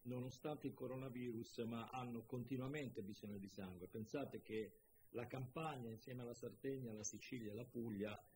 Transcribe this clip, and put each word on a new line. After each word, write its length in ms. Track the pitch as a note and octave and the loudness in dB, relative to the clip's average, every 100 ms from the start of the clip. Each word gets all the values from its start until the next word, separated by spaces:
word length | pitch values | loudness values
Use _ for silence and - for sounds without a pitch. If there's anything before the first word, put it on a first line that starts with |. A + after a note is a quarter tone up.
nonostante 640 | A#2+ B2 B2+ - D#3 D3+ C#3 | -2 0 0 0 0 2 2
il 80 | |
coronavirus, 840 | - B2+ C3 C3+ B2 B2 A#2 A2+ - | 2 0 0 0 0 2 2 0 2
ma 280 | A2+ A#2 A2+ | 2 2 0
hanno 360 | B2+ B2 A#2 | 0 0 -2
continuamente 760 | - B2 A#2+ C3 C3 D3+ C3 - | 0 0 2 2 2 2 0 0
bisogno 380 | G2 G#2+ G#2 G2+ | -4 -4 -4 -2
di 100 | G2 | -4
sangue. 400 | - F#2 F2+ F2+ | -4 -4 -4 -4
Pensate 540 | A2+ A2 C#3+ C3+ - | -2 0 0 0 -4
che 300 | - A2 G2 - - - - | 0 0 0 -4 -20 -20 -6
la 140 | A#2 A#2 | -2 -2
Campania, 640 | C3 C3 D#3+ D#3+ C3 A#2 | 0 0 2 2 2 -2
insieme 320 | A2 - B2+ | -4 -4 -2
alla 140 | A#2+ | -2
Sardegna, 560 | A#2+ A#2+ - C3+ C3+ A#2+ | -2 -4 0 2 2 0
alla 140 | G#2+ | 0
Sicilia 440 | G#2+ G#2+ - C3 G#2 | -2 -2 -4 -2 -2
e 40 | |
alla 120 | G#2+ | -2
Puglia, 580 | B2+ A#2+ A#2 G2+ G#2 G#2 - | -2 0 2 2 2 0 -8